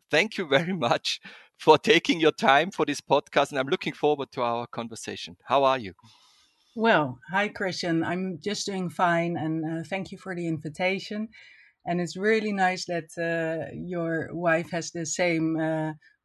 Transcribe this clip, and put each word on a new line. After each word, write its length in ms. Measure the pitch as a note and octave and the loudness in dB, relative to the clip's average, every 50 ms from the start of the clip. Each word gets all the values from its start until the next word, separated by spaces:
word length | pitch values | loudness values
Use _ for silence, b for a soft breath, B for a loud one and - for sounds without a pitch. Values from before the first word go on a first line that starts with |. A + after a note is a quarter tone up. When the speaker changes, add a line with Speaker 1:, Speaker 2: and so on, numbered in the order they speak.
| _ - | _ 0
Speaker 1:
thank 260 | D3 D#3 G3+ G#3+ - - | 2 2 2 2 -2 -6
you 80 | F3+ | 0
very 260 | C#3+ C3+ D3 E3 F3+ | 2 2 2 2 0
<laughs> 160 | G3 E3 A#2+ A#2 | -2 0 0 0
much 320 | - D3 - - - - B B B B B B B - | 0 0 -2 -4 -6 -6 B B B B B B B 2
for 180 | - D#3 D#3 | 6 6 6
taking 440 | - - - - E3+ - - A3+ D#3+ | 8 6 6 4 4 4 2 2 2
your 100 | D#3 - | 2 2
time 380 | - - A3+ A3 C3+ C#3+ E3 G3 | 2 2 4 6 6 6 4 2
for 160 | - - D#3 | 0 -2 -2
this 140 | C#3+ C#3+ - | -2 -2 -4
podcast, 500 | - - C#3+ D3 - _ - D3+ C#3+ - | 0 2 2 2 2 _ 2 2 2 2
and 80 | D3 C3+ | 0 -2
I'm 80 | C3 C3+ | -2 -2
looking 240 | F3 - - E3+ C#3 | -2 -2 -2 -4 -4
forward 360 | - - D3 D3 C#3 C3+ - | 0 2 2 2 2 -2 -6
to 100 | - C3 | -4 -2
our 260 | A#2+ A#2+ A#2 A#2+ A#2+ - | -2 0 -2 -2 -4 -8
conversation. 680 | - A#2+ A#2 A2+ A2+ - - - G2+ - - - F2+ - _ | -8 -10 -10 -10 -10 -12 -10 -10 -10 -10 -10 -14 -16 -12 _
How 180 | - B2 C#3 C#3 | 0 2 4 4
are 140 | C3 C3 C3 | 4 4 2
you? 160 | G#2+ F#2 F2 _ - A2+ b b b b b b b b b b _ _ - | -2 -8 -12 _ -18 -20 b b b b b b b b b b _ _ -4
Speaker 2:
Well, 460 | A3+ A3 A#3 G3+ D#3+ D3 B2+ - - - - | 0 4 4 4 4 4 0 -4 -8 -10 -4
hi, 180 | F3 G3 G#3 G#3 | -2 -2 -2 -2
Christian. 540 | G#3 - G3+ F#3 E3+ - F#3 F3 E3 E3 | -4 -4 -6 -4 -4 -4 -2 -2 0 0
I'm 380 | E3 - F3 F#3 F#3+ F#3 F3+ D3 | 0 -2 -2 -4 -4 -6 -6 -6
just 260 | - G3+ G#3 - - | -6 -6 -6 -6 -6
doing 240 | G3+ G3 F#3 F3+ E3+ | -6 -4 -4 -4 -4
fine, 460 | - - F#3 F3 E3+ E3 E3+ E3+ F3 | -2 0 2 2 2 2 0 0 -2
and, 280 | A#2+ D#3 D#3 D#3+ D#3+ D#3 | -2 -2 -2 -2 -2 -2
uh, 200 | D#3+ E3 E3 E3 D#3+ | -4 -4 -6 -6 -6
thank 220 | F#3+ F#3+ F#3 - | -6 -6 -6 -8
you 80 | F#3+ F3+ | -12 -12
for 160 | - F#3+ F3+ | -10 -8 -8
the 120 | F3 F3 E3 | -6 -4 -4
invitation. 800 | D#3+ D#3 D#3+ D#3 D3+ - F#3 F#3 F#3+ F#3+ - - G#3 G#3+ A3 A3 B B B B B B B B B B B | -4 -4 -6 -8 -6 -2 -2 0 -2 -2 -4 -6 -8 -8 -8 -8 B B B B B B B B B B B
And 140 | - E3+ F3 | -4 -2 -2
it's 160 | F3 D#3+ D#3+ | -2 -4 -4
really 360 | F3+ G3 G#3+ A3 A3 G#3+ G#3+ | -2 0 2 2 2 2 0
nice 340 | G3+ G3 F#3 F#3 F#3 F3+ - | 0 2 2 2 0 -2 -4
that, 240 | - F3 E3+ D#3 - - E3+ | -4 -4 -4 -6 -6 -6 -4
uh, 520 | E3+ E3+ E3 E3 E3 D#3+ E3 D#3+ D3+ - - | -4 -2 -2 -2 -2 -2 -4 -4 -6 -8 -10
your 560 | D#3 E3 F3 F3+ F3 E3 E3 E3 D#3+ - - - | -10 -8 -6 -4 -4 -2 -2 -2 -2 -4 -4 -4
wife 360 | E3+ F3 E3+ D#3+ E3 E3+ - | -2 0 2 2 2 0 -2
has 200 | F3+ E3 D#3+ - | -6 -6 -6 -6
the 160 | - F3 E3 | -8 -8 -6
same, 500 | D3+ - - F3+ F3 E3 D#3+ D#3+ D#3+ D#3+ D#3+ | -4 -2 0 0 2 2 2 0 0 0 0
uh, 340 | D#3+ D#3+ D#3+ D#3 D#3 D#3 D#3 - b b b b b | 0 0 0 -2 -2 -4 -6 -8 b b b b b